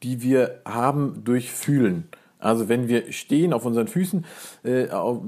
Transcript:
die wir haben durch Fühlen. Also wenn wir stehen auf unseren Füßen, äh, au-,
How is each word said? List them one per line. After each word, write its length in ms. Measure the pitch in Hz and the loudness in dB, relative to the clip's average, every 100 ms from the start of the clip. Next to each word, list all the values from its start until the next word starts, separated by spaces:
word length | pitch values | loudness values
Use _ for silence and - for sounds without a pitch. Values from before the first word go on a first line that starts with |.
die 200 | 120 127 | -6 -2
wir 380 | 127 131 120 - | 2 4 2 -2
haben 580 | - 113 127 143 139 - | -8 -2 0 2 -2 -2
durch 260 | 110 123 120 | 0 0 0
Fühlen. 580 | - - 143 110 87 82 - _ - | -6 2 4 4 2 -6 -16 _ -4
Also 300 | 107 113 107 | 0 2 2
wenn 200 | 120 120 | 0 2
wir 240 | 120 - | 0 0
stehen 400 | - - 143 175 | -8 0 2 2
auf 120 | 120 120 | 0 0
unseren 220 | 117 110 | 0 0
Füßen, 360 | 175 185 185 - - - - | -2 -2 -2 -6 -14 -20 -8
äh, 260 | 120 127 123 | -2 0 0
au-, 320 | 95 95 120 | -2 -4 -4